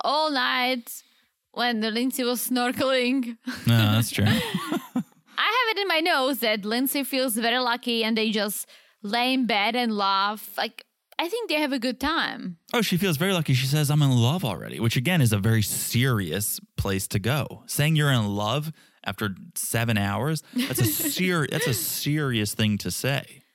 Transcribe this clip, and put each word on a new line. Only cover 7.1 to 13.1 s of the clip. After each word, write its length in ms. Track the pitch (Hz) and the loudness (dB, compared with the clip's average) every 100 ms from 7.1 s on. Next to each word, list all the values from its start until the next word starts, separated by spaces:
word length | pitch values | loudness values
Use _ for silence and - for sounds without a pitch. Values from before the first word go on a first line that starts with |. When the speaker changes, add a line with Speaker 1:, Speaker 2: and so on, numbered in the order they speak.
| 269 262 214 | -2 0 0
Speaker 1:
very 240 | 226 247 | 0 0
lucky 440 | 247 240 240 233 | 0 -2 -2 0
and 140 | 220 226 | 0 0
they 140 | 220 | 0
just 360 | 214 208 - - - _ _ | 0 -2 -4 -10 -18 _ _
lay 320 | 202 233 254 | -4 0 2
in 120 | 262 233 | 2 2
bed 280 | 214 208 240 | 2 0 0
and 200 | 233 208 | 0 0
laugh. 560 | 196 196 202 214 - - | 2 2 0 -2 -8 -6
Like, 280 | 220 - - _ _ - | -6 -8 -20 _ _ -6
I 120 | 339 | -4
think 200 | 453 427 | -4 -2
they 60 | 302 | -2
have 160 | 302 | 0
a 80 | 269 | -2
good 200 | 247 254 | -2 -2
time. 580 | 285 320 165 110 185 175 - | -2 0 -2 -6 -10 -12 -2
Speaker 2:
Oh, 80 | 240 | 0
she 160 | 208 175 | 2 2
feels 200 | 190 | 2